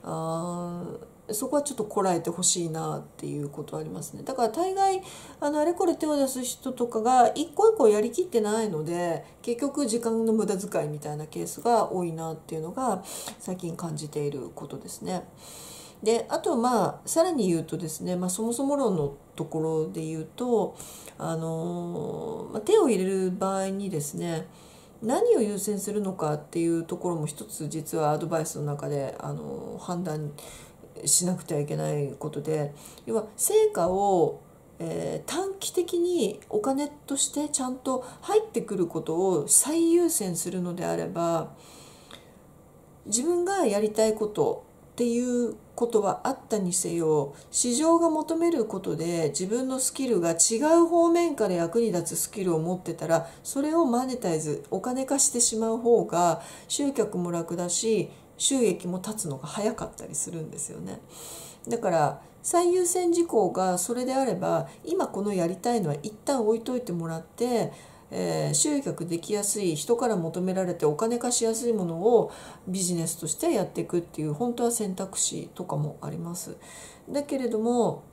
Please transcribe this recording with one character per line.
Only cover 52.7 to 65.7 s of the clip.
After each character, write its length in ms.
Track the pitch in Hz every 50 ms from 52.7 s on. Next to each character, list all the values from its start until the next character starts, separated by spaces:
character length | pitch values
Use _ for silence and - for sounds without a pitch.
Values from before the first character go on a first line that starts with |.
| 180
っ 40 | 180
て 140 | - 180 165
た 140 | - 165 160
ら、 200 | 165 165 160 - - - -
そ 180 | - - 277
れ 120 | 277 302 311
を 120 | 330 330
マ 200 | 277 233 240 262
ネ 120 | 262 254 240
タ 180 | - 185 160
イ 40 | 160
ズ、 240 | 156 156 147 - - -
お 120 | - 190
金 240 | - 254 254 262 269
化 120 | 262 277 277
し 140 | - -
て 100 | - 240
し 160 | 233 - - 220
ま 140 | 226 226
う 60 | 226 233
方 280 | 233 233 240 214 175
が 380 | - - 226 233 226 214 - - - - - - -
集 260 | - - 285 277 269
客 240 | - 214 - - 185
も 140 | 175 170
楽 260 | 170 170 165 165 165 170
だ 120 | 175 175
し、 420 | 175 - - 226 220 202 165 - - - - - - -
収 180 | - - 277
益 320 | 269 240 202 180 - - 180
も 100 | 175 185
立 240 | 180 214 214 214
つ 40 | -
の 120 | 165 135 131
が 100 | - 156
早 260 | - - 202 220 240
か 120 | - -
っ 100 | - -
た 100 | - -
り 80 | - 156
す 160 | 151 - -
る 120 | 170 165
ん 100 | 156 -
で 80 | - -
す 120 | - -
よ 80 | - -
ね。 220 | 175 185 - - - - - - - - - - - - - - - -
だ 120 | - 156
か 100 | - 143
ら、 320 | - 160 151 139 - - - - - - -
最 300 | - - 339 349 349 349
優 120 | 370 359
先 280 | 349 - 370 359 349 339
事 120 | 339 339
項 260 | 339 - 240 196 175
が 260 | - 185 185 185 185 180
そ 160 | - - 240
れ 100 | 240 254
で 80 | 254 262
あ 100 | 269 269
れ 120 | 247 190
ば、 320 | 180 185 165 170 165 151 - - - -
今 240 | - 320 392 330 -
こ 160 | - 202 196
の 100 | 208 202
や 140 | 185 170 170
り 80 | 185
た 200 | 185 - 240